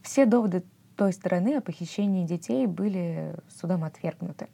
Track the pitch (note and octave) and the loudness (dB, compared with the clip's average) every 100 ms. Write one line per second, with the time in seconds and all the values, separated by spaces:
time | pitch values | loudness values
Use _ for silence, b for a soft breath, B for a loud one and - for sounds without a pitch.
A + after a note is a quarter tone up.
0 | - - B3+ A#3+ G#3+ F3+ F3 _ _ - | 0 4 6 6 4 -2 -4 _ _ 0
1 | G3 F3+ F#3 F3+ G3+ D4 - D#3+ E3+ - | 0 0 0 2 2 0 -4 -10 -8 -2
2 | G3+ F#3+ E3 E3+ - B3 B3 E3+ G#3 F#3+ | 0 0 0 -4 -2 0 0 0 -2 -2
3 | E3+ D#3+ D#3 E3 - - E3+ F3+ D#3 - | -4 -4 -6 -10 -16 -10 -2 0 -2 -6
4 | E3 - F3+ - - | -8 -6 -10 -10 -16